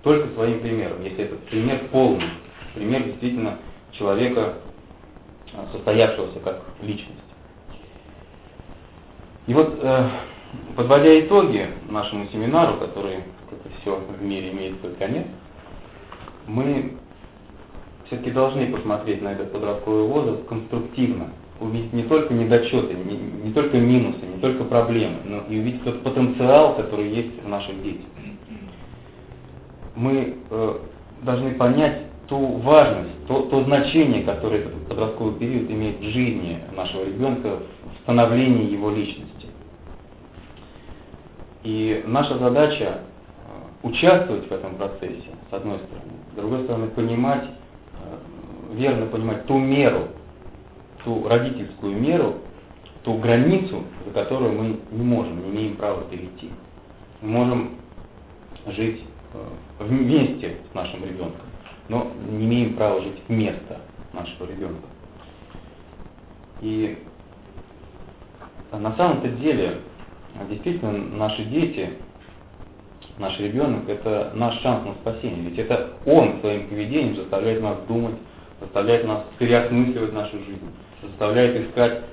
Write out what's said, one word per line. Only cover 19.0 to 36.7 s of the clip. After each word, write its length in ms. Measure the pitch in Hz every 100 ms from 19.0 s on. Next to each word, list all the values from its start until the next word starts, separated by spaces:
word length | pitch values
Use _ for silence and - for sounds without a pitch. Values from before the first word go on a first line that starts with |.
| 110 98
на 100 | 101
этот 200 | 98 -
подростковый 540 | 104 104 101 - 107 107
возраст 400 | 110 117 107 -
конструктивно, 840 | 113 - 117 - - 123 87 85 - - -
увидеть 320 | 110 117 113
не 120 | 117
только 300 | 117 156 151
недочеты, 600 | 117 110 117 - 127 -
не, 220 | 90 92 104 - 85 107
не 40 |
только 260 | 117 147 131
минусы, 460 | 120 127 110 - 92
не 140 | 92
только 240 | 131 127
проблемы, 520 | - 120 113 117 95 85
но 180 | 98 104 101
и 100 | 107
увидеть 240 | 117 123
тот 200 | 120 -
потенциал, 760 | 131 135 123 120 123 147 156 -
который 320 | 104 104 104
есть 340 | 113 117 -
в 60 | 104
наших 340 | 101 98 98
детях. 240 | 101 85 - - 104 104 - 214 190 180 - - - - - - - - - - - 113
Мы, 400 | 127 135 104 - -
э, 280 | 110 110 - - - - -
должны 300 | 123 123 135
понять, 500 | 127 123 139 151 - - - -
ту 100 | 139 135 117
важность, 680 | 117 151 139 - 87 - -
то, 160 | 131
то 220 | 131 139
значение, 600 | 127 139 - 160 147 107
которое 360 | 87 98 107 104
этот 280 | 104 - -
подростковый 500 | 101 110 - 110 -
период 320 | 120 127 107
имеет 300 | 107 107 98
в 40 |
жизни 560 | 107 117 123 101 87 82 -